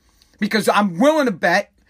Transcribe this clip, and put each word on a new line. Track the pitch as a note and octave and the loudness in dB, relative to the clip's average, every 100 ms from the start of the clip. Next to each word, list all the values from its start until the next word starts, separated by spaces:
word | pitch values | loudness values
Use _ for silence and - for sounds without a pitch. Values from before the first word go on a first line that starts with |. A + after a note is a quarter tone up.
| _ _ _ _ | _ _ _ _
because | G3+ G#3+ G3+ | -4 -2 0
I'm | G#3 G3+ E3+ | 0 0 0
willing | C4+ D#4+ C4 | 2 2 0
to | |
bet | E3+ F3+ F3+ - _ _ | -2 -2 -2 -4 _ _